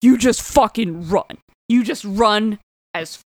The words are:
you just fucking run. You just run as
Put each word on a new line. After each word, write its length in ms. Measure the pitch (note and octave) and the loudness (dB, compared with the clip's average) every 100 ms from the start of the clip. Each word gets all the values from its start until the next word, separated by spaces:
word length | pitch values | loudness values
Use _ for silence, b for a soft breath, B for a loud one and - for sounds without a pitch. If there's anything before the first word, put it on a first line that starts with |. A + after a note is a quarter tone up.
you 160 | A#3+ A#3+ | 4 4
just 240 | B3 - | 2 -2
fucking 680 | - C#4+ A3 - G3 E3 E3 | 0 2 2 0 -6 -6 -4
run. 280 | F#3+ - - _ _ - | -4 -4 -14 _ _ 0
You 140 | A#3+ | 0
just 200 | A3+ D4+ G#3 | 0 -4 -6
run 540 | G3 A3+ G#3 A3 G#3 _ _ _ | 0 2 2 -2 -6 _ _ _
as 260 | E3+ D#3+ - _ | -10 -10 -14 _